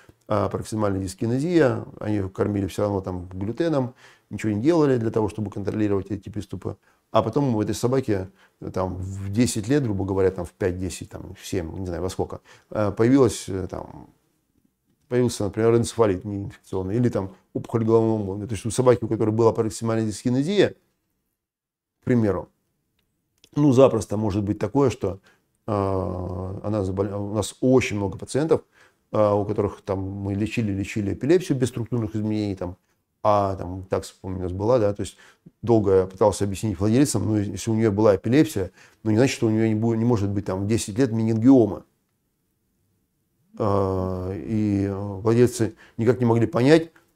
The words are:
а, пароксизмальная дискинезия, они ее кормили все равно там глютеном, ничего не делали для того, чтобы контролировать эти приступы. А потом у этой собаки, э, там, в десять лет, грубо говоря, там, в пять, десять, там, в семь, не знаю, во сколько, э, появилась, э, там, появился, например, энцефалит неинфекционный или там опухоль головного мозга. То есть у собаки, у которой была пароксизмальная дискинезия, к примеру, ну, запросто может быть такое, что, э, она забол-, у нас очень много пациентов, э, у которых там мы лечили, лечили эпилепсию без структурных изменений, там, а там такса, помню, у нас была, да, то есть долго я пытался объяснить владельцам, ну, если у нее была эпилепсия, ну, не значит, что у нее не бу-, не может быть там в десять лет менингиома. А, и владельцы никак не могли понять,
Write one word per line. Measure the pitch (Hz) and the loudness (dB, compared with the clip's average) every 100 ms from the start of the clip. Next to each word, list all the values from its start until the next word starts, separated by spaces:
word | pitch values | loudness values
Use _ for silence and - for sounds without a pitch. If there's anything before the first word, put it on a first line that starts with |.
| _ _ - | _ _ -4
а, | 104 98 | -2 -2
пароксизмальная | 101 98 110 104 95 | -4 -6 -2 -2 -2
дискинезия, | 95 - 113 127 165 170 131 107 - - | -6 -4 -2 -2 2 4 4 2 -8 -8
они | 107 104 | -4 -2
ее | 95 | -2
кормили | - 101 104 95 | -2 -2 0 -2
все | - | -2
равно | 104 98 | -2 -2
там | 92 90 90 | -4 -8 -10
глютеном, | 92 98 117 165 143 123 - - _ - | -8 -6 -4 -2 0 -2 -8 -20 _ -14
ничего | 107 113 | -6 -4
не | 104 | 0
делали | 139 170 147 127 | 2 4 4 2
для | 110 | 0
того, | 113 104 | 0 -2
чтобы | - 101 | -4 -8
контролировать | 107 98 107 104 98 92 | -6 -6 -2 0 -2 -4
эти | 101 - | -10 -10
приступы. | 101 - 87 101 98 _ _ _ | -12 -10 -10 -10 -12 _ _ _
А | 113 | 0
потом | 110 147 139 107 | 2 0 0 0
у | |
этой | 107 101 | -2 -2
собаки, | 120 135 120 98 92 _ _ - | -2 0 0 -4 -6 _ _ -14
э, | 95 | -8
там, | 95 92 92 | -4 -4 -6
в | 95 98 98 | -8 -10 -4
десять | 101 123 117 101 | 0 0 0 0
лет, | 147 | 0
грубо | 123 98 98 | 0 -2 -2
говоря, | 98 95 | 2 2
там, | 92 85 | 0 -6
в | |
пять, | - 98 90 | -4 -2 -2
десять, | 92 - - | -6 -8 -12
там, | - 87 92 | -16 -16 -16
в | - | -8
семь, | 98 82 92 | -6 -6 -8
не | 92 | -8
знаю, | 82 | -6
во | 92 | -4
сколько, | - 90 - _ - - | -4 -6 -8 _ -20 -8
э, | - 101 | -2 -2
появилась, | 101 117 139 117 - - | 2 4 6 4 2 -6
э, | 95 92 | -8 -6
там, | 82 - 76 - _ _ _ _ _ _ _ _ _ - | -10 -12 -16 -20 _ _ _ _ _ _ _ _ _ -4
появился, | 123 120 - 101 | 0 0 -2 -4
например, | 110 113 117 | 2 4 4
энцефалит | 113 - 107 90 104 | 2 2 2 0 -4
неинфекционный | 101 101 - _ 95 92 113 | -8 -8 -14 _ -6 -2 0
или | 120 | 0
там | 110 95 - _ | 0 -4 -10 _
опухоль | - - 117 113 | -10 -4 -2 4
головного | 113 113 110 | 4 4 0
мозга. | 95 101 104 | -4 -6 -8
То | 101 | -8
есть | 113 | -4
у | |
собаки, | 117 127 120 110 | 2 4 4 2
у | |
которой | 110 110 | 0 0
была | 110 113 | 4 4
пароксизмальная | 104 110 - 113 113 110 | 2 -2 -4 -2 -2 -2
дискинезия, | 98 127 127 151 202 135 - _ _ _ _ _ _ _ _ _ _ _ _ | -4 -2 0 0 2 2 0 _ _ _ _ _ _ _ _ _ _ _ _
к | - | 0
примеру, | 120 107 90 73 _ _ _ _ _ _ _ _ _ _ - | 2 2 0 -6 _ _ _ _ _ _ _ _ _ _ 2
ну, | 147 | 6
запросто | 123 131 110 - 104 | 8 6 6 -2 -4
может | 107 98 | -2 0
быть | 104 104 | -2 -2
такое, | 104 135 135 | -2 2 0
что, | - 95 95 _ _ _ _ - | 0 -4 -6 _ _ _ _ -4
э, | 104 98 95 92 90 92 92 92 101 | 0 0 -2 -4 -6 -8 -8 -8 -8
она | 107 107 | -6 -4
забол-, | 95 95 104 101 101 | -2 -2 -4 -6 -6
у | 107 | -4
нас | 95 - | -6 -2
очень | 131 131 - 104 | 2 4 2 -2
много | 98 - | -4 -6
пациентов, | - 127 160 - - _ _ _ _ | -6 -2 2 0 -2 _ _ _ _
э, | 110 104 | 2 2
у | 104 101 | 2 0
которых | 104 101 - | -2 -2 -4
там | - 95 | -6 -4
мы | 95 101 98 98 | -6 -6 -4 -4
лечили, | 107 - 107 | -4 -2 -2
лечили | 98 98 113 101 | -4 -4 -4 -4
эпилепсию | - 135 180 - 135 | -2 0 0 0 -2
без | 123 | -2
структурных | 120 110 120 107 107 | -4 -4 -4 -4 -4
изменений, | 107 107 104 92 | -2 -2 -2 -4
там, | 90 92 _ _ _ _ | -8 -10 _ _ _ _
а | 110 104 98 95 | 2 2 2 -4
там | 90 95 95 | -8 -10 -4
такса, | 98 - - | -4 -4 -12
помню, | 95 92 | -10 -6
у | |
нас | 90 | -6
была, | 95 104 127 | -2 2 2
да, | 104 | 2
то | 104 | -2
есть | 95 - - _ - _ | -8 -12 -20 _ -20 _
долго | 113 113 104 95 | 2 4 6 4
я | 92 | 2
пытался | - 107 92 101 | 2 2 2 -2
объяснить | 92 110 90 | -4 -4 0
владельцам, | 104 120 143 104 101 | 2 4 2 0 0
ну, | 107 | 0
если | 101 98 - | -2 -4 -2
у | 110 | 2
нее | 113 | 2
была | 101 110 95 | 4 4 4
эпилепсия, | 113 135 156 101 90 - - _ | 4 2 2 -2 -6 -10 -20 _
ну, | 110 | 0
не | 107 | 4
значит, | 135 - | 2 2
что | 113 | 0
у | |
нее | 107 113 | 2 2
не | 107 | 0
бу-, | 117 113 | 0 0
не | 117 | 2
может | 113 101 | 2 0
быть | 101 95 | -4 -4
там | 95 101 | -4 -2
в | |
десять | 113 107 101 | -2 -2 -2
лет | 131 | 0
менингиома. | 113 113 110 123 135 104 82 - _ _ _ _ _ _ _ _ _ _ _ _ _ _ _ _ 226 | 0 0 4 6 8 6 0 -12 _ _ _ _ _ _ _ _ _ _ _ _ _ _ _ _ -2
А, | 107 98 98 95 92 92 92 98 | 2 2 2 0 -4 -4 -6 -8
и | 65 110 104 98 98 | -4 -2 0 0 0
владельцы | 98 101 95 110 117 120 120 107 - - - | -4 -6 -4 2 4 4 2 -4 -6 -12 -2
никак | 113 123 | 0 2
не | 120 | 2
могли | 117 110 | 2 2
понять, | 113 131 160 165 _ _ | 2 6 4 4 _ _